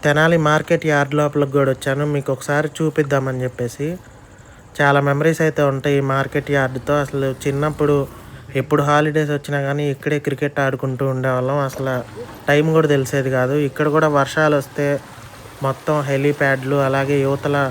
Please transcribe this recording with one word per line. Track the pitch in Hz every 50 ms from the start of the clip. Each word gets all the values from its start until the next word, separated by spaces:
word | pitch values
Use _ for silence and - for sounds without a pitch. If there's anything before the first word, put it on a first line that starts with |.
| -
తెనాలి | 147 147 151 160 165 170 170 156 151
మార్కెట్ | 151 156 147 - 170 165 - 156 151
యార్డ్ | 143 143 135 139 147
లోపలికి | 147 147 147 147 143 139 135 143
కూడా | 139 131 131
వచ్చాను, | - - 139 135 143 147 151 147
మీకు | 143 135 - 135
ఒకసారి | 127 - - 147 147 151 151 -
చూపిద్దామని | - 160 156 147 - 151 139 143 139 131 131 127 127 127
చెప్పేసి. | 127 123 - 123 120 - - 139 156 175 185 - - - - - - - - - - - - - - - -
చాలా | 147 143 139 143 143 143
మెమరీస్ | 139 143 151 165 165 - 165
అయితే | 156 156 - 147 139 135
ఉంటాయి | 135 131 147 143 139 139
ఈ | 135 135
మార్కెట్ | 135 135 139 - 147 139 - 143 139
యార్డ్తో. | 135 127 127 131 - - 143 147 139
అసలు | 135 - 139 135 135 127 127 -
చిన్నప్పుడు | 143 139 139 147 151 147 - 151 147 147 143 135 135 - - - - - - - - - 135
ఎప్పుడు | 127 - 151 151 143
హాలిడేస్ | 143 147 147 151 156 147 156 151 143 147
వచ్చినా | 143 143 - 143 143 139
కానీ | 139 143 147 147 143 135
ఇక్కడే | 139 - 147 151 147 143
క్రికెట్ | 147 139 - 151 143 - - 139
ఆడుకుంటూ | 135 131 131 - 135 131 123 139 135 131
ఉండేవాళ్ళం. | 131 127 135 127 127 127 131 139 143 139 131
అసలు | - - 135 135 131 123 117 - - - - - - - -
టైమ్ | - 143 147 151 160 160
కూడా | 160 156 147 143
తెలిసేది | 139 135 - - 139 131 131 131
కాదు. | 127 127 127 139 151 147 135
ఇక్కడ | 135 - 151 151 143
కూడా | 156 156 151 147 143
వర్షాలు | 135 135 - 160 156 151 151 143
వస్తే | 135 - - - 143 143 143 139 - - - - - - - - - - - - -
మొత్తం | 135 131 - - - 151 151 143 135
హెలీప్యాడ్లు, | 139 135 139 147 143 143 147 139 135 131 131 131 143 143 139
అలాగే | 135 135 135 135 135 147 143 135
యువతల | 135 139 139 - 147 143 143 139 131